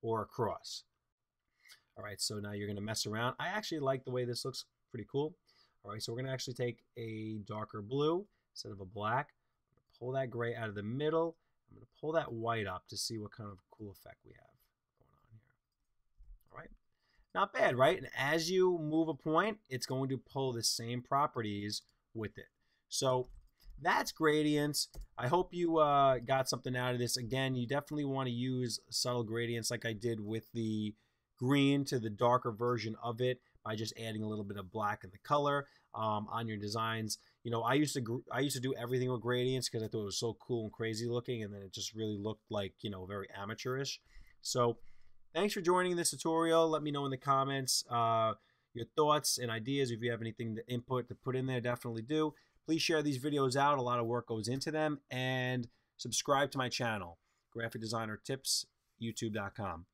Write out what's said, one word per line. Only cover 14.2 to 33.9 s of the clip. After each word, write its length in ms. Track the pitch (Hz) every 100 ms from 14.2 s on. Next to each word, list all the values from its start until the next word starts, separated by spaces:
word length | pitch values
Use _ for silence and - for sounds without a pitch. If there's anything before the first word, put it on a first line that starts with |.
| -
we 80 |
have 220 | - - _ _ _ _ _
going 120 | _
on 280 | _ _ 110
here. 140 | _ _ _ _ _ _ _ - - - _
All 80 | -
right, 100 | - - _ _ _ _ _
not 200 | 175 202
bad, 220 | - 185 123
right? 200 | 135 185
And 120 | - -
as 340 | 135 165 160
you 260 | 185 185 175
move 300 | 151 156 160
a 60 |
point, 460 | 143 156 160 202 208 -
it's 160 | 127 -
going 240 | 131 135
to 80 | 131
pull 360 | - 135 135
the 100 | 117
same 380 | 113 - 117 120
properties 800 | 117 139 147 - 107 101 104 107 - _ _
with 240 | 113 110 -
it. 120 | - _ _ _ _
So 400 | - 139 127 127 - - _ - -
that's 300 | 156 202 262
gradients. 800 | - 156 151 151 147 147 143 - - - -
I 100 | 123
hope 260 | 175 180
you, 240 | 175 170 160
uh, 420 | 147 143 139 131
got 300 | 120 135 131
something 260 | 123 127 127
out 180 | 123
of 60 | 123
this. 180 | 120 -
Again, 380 | 117 131 135 127
you 120 | 120
definitely 380 | - - 151 143
wanna 260 | 135 131
use 480 | 120 127 127 123 107 -
subtle 340 | - 127 123
gradients 480 | 113 117 117 117 110
like 140 | 120 117
I 80 |
did 260 | 107 120 113
with 320 | 104 113 -
the 400 | 117 110 107 107 104 _ _ _ -
green 460 | 123 143 139 143
to 160 | 139 135
the 100 | 110
darker 420 | 101 120 151 127
version 420 | 107 120 123 110 110
of 160 | 120 117
it 220 | 123 127 _ _ 110
by 100 | 110
just 160 | 110